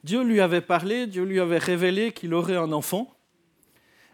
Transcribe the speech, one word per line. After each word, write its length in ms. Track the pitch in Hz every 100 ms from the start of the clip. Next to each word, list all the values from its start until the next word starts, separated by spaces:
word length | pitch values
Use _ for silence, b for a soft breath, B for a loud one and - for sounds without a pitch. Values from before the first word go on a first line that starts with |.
Dieu 200 | 151 233
lui 180 | 240 214
avait 220 | 185 175
parlé, 440 | 175 175 185 240 240
Dieu 180 | 185
lui 160 | 185 190
avait 180 | 175 165
révélé 540 | - 175 180 190 226
qu'il 200 | - 170
aurait 240 | 165 170 180
un 160 | 160
enfant. 400 | 151 - 185 262 _ _ _ _ _ _ b b b b